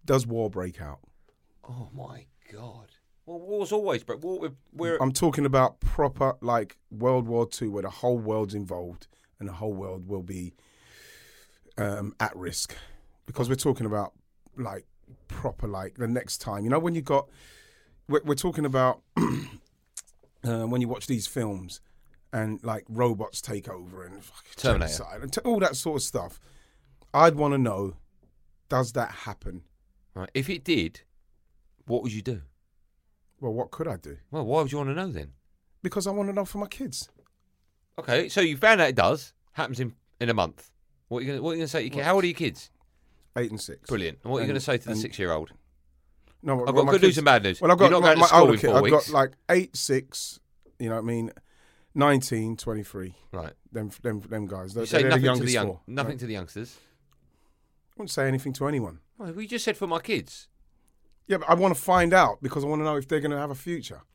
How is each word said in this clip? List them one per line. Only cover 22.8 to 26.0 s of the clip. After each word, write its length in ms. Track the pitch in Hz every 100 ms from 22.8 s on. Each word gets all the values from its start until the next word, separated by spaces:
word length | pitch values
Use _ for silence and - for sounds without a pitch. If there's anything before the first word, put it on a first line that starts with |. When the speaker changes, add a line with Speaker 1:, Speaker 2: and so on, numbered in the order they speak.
| -
Speaker 1:
robots 520 | 110 123 107 107 -
take 280 | - 104 98
over 360 | 92 90 95
and 180 | 87 -
fucking 300 | - - - -
Speaker 2:
Terminator. 360 | 131 104 80 -
Speaker 1:
genocide 240 | - 101
and 100 | 135
t-, 80 | -
all 180 | 247 220
that 160 | 185
sort 220 | 135 160
of 60 | 147